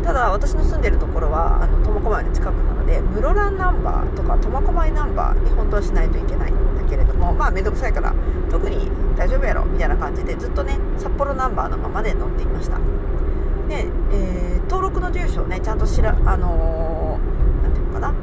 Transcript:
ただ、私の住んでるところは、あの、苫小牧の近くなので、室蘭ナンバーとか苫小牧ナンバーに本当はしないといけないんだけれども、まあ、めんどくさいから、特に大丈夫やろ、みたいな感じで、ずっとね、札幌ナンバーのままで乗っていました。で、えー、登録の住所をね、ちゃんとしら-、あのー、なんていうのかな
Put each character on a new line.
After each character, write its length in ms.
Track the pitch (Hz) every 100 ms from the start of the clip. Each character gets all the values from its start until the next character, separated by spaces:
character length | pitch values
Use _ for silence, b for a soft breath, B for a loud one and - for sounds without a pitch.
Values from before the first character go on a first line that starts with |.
| 339
た 80 |
だ、 180 | 359 349
私 220 | 185 -
の 100 | -
住 140 | - -
ん 40 |
で 80 | 208
る 80 | -
と 100 | -
こ 120 | 151
ろ 120 | 156
は、 320 | 156 170 -
あ 40 | -
の、 160 | -
苫 160 | - 208
小 100 | 240
牧 140 | 190
の 80 | 165
近 200 | - 190
く 20 |
な 200 | - -
の 120 | - -
で、 160 | -
室 320 | - - 311
蘭 240 | 392 415 381
ナ 140 | 370
ン 120 | -
バ 200 | - - -
ー 100 | -
と 80 |
か 140 | - -
苫 240 | - -
小 100 | -
牧 200 | 330 320
ナ 140 | - -
ン 100 | -
バ 180 | -
ー 100 | -
に 60 | -
本 200 | - 185
当 80 | 214
は 40 |
し 60 | 175
な 160 | -
い 60 | -
と 80 | -
い 40 |
け 140 | - -
な 100 | -
い 40 |
ん 40 | - - -
だ 60 | -
け 60 | -
れ 80 |
ど 100 | - -
も、 180 | 208
ま 140 | 214 214
あ、 40 |
め 100 | 185
ん 20 |
ど 80 | 214
く 60 | 185
さ 100 | -
い 60 |
か 60 | 143
ら、 140 | - - B B -
特 180 | - -
に 220 | - - - - -
大 120 | 180
丈 100 | 180
夫 80 | 185
や 80 |
ろ、 120 | - 165
み 140 | -
た 60 | 156
い 40 |
な 60 | -
感 180 | 151
じ 100 | - -
で、 100 | -
ず 140 | -
っ 20 |
と 120 | -
ね、 140 | 185 - - -
札 140 | -
幌 200 | - 277
ナ 140 | 262 262
ン 80 | -
バ 120 | -
ー 20 |
の 80 | -
ま 100 | -
ま 160 | 202
で 100 | 208
乗 140 | - -
っ 20 |
て 120 | -
い 20 | -
ま 140 | -
し 80 | -
た。 80 | -
で、 1080 | - - - - - - - - - 151 151 - -
え 480 | - - - - -
ー、 20 | -
登 140 | 359
録 160 | 370 359
の 100 | 359
住 160 | - -
所 160 | -
を 40 | -
ね、 140 | -
ち 80 | -
ゃ 40 |
ん 60 | -
と 60 | -
し 160 | -
ら-、 140 | - - 190
あ 120 | 185
の 800 | - - - - - - - - - - - -
ー、 20 |
な 60 | -
ん 20 |
て 80 | -
い 40 |
う 40 | -
の 60 |
か 60 | -
な 140 | - -